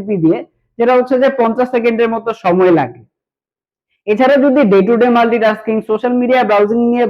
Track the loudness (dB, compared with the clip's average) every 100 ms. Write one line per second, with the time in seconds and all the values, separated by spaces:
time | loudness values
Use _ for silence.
0 | -6 -2 0 -2 -6 _ _ -4 0 0
1 | 0 0 0 0 -2 -2 -4 -2 -2 0
2 | -2 -2 -6 -6 -2 2 2 2 0 -8
3 | -20 _ _ _ _ _ _ _ _ _
4 | -6 0 2 2 2 2 2 2 2 2
5 | 2 2 0 0 -2 -2 -4 -6 -2 -4
6 | -2 -2 0 0 0 0 0 0 0 0